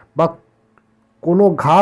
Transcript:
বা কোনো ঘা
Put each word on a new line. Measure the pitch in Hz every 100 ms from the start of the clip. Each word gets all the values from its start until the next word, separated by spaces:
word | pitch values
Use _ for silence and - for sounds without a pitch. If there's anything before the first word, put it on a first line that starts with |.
| _ 147
বা | 160 - _ _ _ _ _ _ _ _
কোনো | 165 180 202 151
ঘা | 139 175